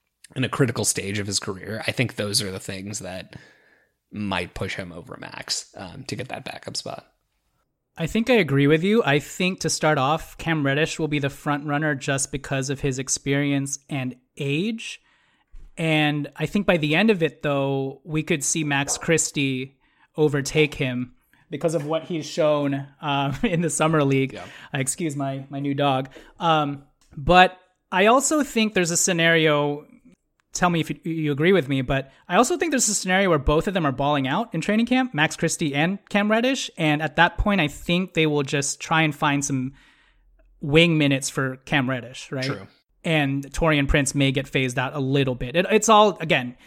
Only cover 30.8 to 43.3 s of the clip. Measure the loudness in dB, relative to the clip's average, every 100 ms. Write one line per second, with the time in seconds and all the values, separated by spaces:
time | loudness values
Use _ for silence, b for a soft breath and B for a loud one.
30.8 | -2 -6 -6 -2 -2 2 4 4 4 -2
31.8 | 0 -2 -4 b 0 2 4 2 0 0
32.8 | 0 -2 0 2 4 2 2 2 0 0
33.8 | 0 0 0 0 0 -2 -4 -4 0 0
34.8 | 2 2 0 2 0 0 -2 -2 -2 0
35.8 | 0 -2 -4 0 2 2 2 -2 -4 -2
36.8 | 0 0 0 2 2 2 0 2 0 -2
37.8 | -2 0 0 2 2 2 0 -2 -2 -6
38.8 | 0 2 2 2 0 0 0 -2 -4 b
39.8 | b b b b _ _ _ _ 2 6
40.8 | 6 6 2 0 -2 -4 -4 -6 -2 0
41.8 | 0 -4 -8 -16 -10 -6 -6 -6 -12 _
42.8 | _ _ -2 0 0